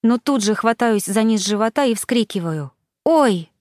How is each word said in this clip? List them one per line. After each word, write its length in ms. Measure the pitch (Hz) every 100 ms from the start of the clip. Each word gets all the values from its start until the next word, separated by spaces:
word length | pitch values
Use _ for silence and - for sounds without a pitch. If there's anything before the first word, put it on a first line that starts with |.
но 140 | 226 240
тут 260 | - 269
же 120 | 202 214
хватаюсь 500 | 226 233 240 214 -
за 180 | 202
низ 220 | 220 220 190
живота 400 | 208 226 254 269
и 100 | 220
вскрикиваю: 760 | - 240 208 202 170 156 139 _ _ _ -
«Ой!» 440 | 320 262 185 160 _